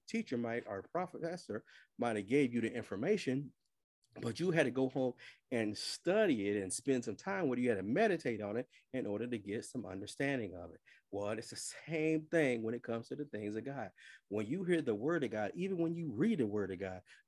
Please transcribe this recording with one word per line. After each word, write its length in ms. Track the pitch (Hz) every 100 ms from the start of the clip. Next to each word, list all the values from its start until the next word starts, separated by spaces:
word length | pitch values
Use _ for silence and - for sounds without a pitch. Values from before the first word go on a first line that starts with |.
| -
teacher 300 | 226 220 123
might, 280 | 117 120 110
or 140 | 98
a 20 |
professor 840 | - 170 180 120 165 180 - 104 - - - -
might 180 | 120 107
have 120 | 101
gave 240 | 139 131
you 80 | 120
the 140 | 110
information, 800 | 120 107 98 151 214 - 131 143 _ _ _ _ _ _ -
but 200 | 117 113
you 100 | 180
had 140 | 165
to 80 | 131
go 160 | 127 131
home 260 | 139 127 - - - -
and 240 | 120 107 104
study 720 | - - 170 208 208 117 101
it 120 | 104
and 120 | 95
spend 320 | - - 131
some 100 | -
time 320 | - - 196 156
with 140 | 123
it. 20 |
You 60 | 123
had 100 | 101
to 60 |
meditate 580 | 95 151 226 170 127 107
on 140 | 101 110
it 120 | 131 - _
in 140 | 131 104
order 180 | 104 123
to 120 | 120
get 260 | 101 107
some 220 | 104 127 95
understanding 640 | 95 104 - 139 135 101
of 180 | 87 85
it. 80 | 82 _ - -
Well, 180 | 101 104
it's 200 | 110 -
the 240 | 117 - - -
same 360 | 160 156 156
thing 400 | 156 170 139 120
when 120 | 113
it 80 | 120
comes 260 | - 117 117
to 80 | 135
the 80 | 143
things 280 | 107 104
of 100 | 110
God. 260 | 127 139 98 - - - -
When 180 | 101 107
you 180 | 175
hear 180 | 180 170
the 140 | 131 104
word 260 | 135 170
of 80 | 123
God, 220 | 107 101
even 240 | - 190 180
when 160 | 165
you 160 | 170 160
read 260 | 107 214 202
the 80 | 110
word 260 | 104 95
of 80 | 90
God, 220 | 95 92 - -